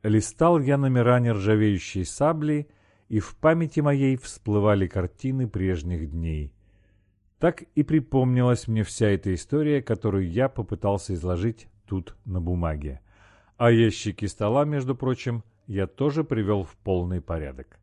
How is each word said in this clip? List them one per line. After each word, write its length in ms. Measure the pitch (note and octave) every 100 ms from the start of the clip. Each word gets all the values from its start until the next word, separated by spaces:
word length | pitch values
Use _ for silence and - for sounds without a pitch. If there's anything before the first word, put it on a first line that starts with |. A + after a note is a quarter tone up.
Листал 560 | G#2+ G#2+ - - E3 E3+
я 180 | C3 C#3
номера 440 | C#3 B2+ A#2+ B2
нержавеющей 800 | A#2+ G#2+ G2 G#2+ G#2+ F#2+ - G2
сабли, 640 | F2+ - D3 D#3+ D3+ D3+ D3 _ _ _ _
и 120 | A2
в 160 | - -
памяти 420 | D#3 E3+ D#3+ -
моей 380 | D3 C#3 C3+ C3
всплывали 720 | - - - G#2 G#2 G2+ F#2
картины 600 | G2+ F2 _ C3 C3 A#2+
прежних 640 | G2+ F#2 F2+ E2 E2+ D#2
дней. 420 | E2 E2 D#2 C#2+ _ _ _ _ _ _ _ _ _
Так 240 | - E3+
и 220 | - -
припомнилась 840 | C#3+ D#3 B2+ C3+ C3 B2+ B2 A#2+ -
мне 160 | A2
вся 240 | G2+ - G#2+
эта 260 | G2 G2
история, 480 | F2+ - C#3+ D3+ C#3+
которую 480 | B2+ G#2+ A2 G2 F#2
я 200 | F#2 C3
попытался 640 | - A2 G2+ G2+ G2 -
изложить 560 | F2+ F2+ F2 A2 A2+ - _ _
тут 280 | F#2+ E2+ -
на 160 | - F2+
бумаге. 640 | E2+ F2+ E2+ D2+ C#2+ C2 _ _ _ _ _ _
А 140 | A#2+
ящики 540 | A#2 A2+ - G#2+ F#2 G2+
стола, 380 | - G#2 B2+
между 320 | D3 D3 B2+ B2+
прочим, 480 | C3 B2+ B2 A#2+ - _ -
я 220 | G2 F#2+
тоже 360 | - C#3+ D3
привел 400 | D#3 A2+ G2+ G#2
в 120 | F2+ -
полный 440 | - F#2 F2 F2+
порядок. 600 | - E2 C#2+ C2 C2 _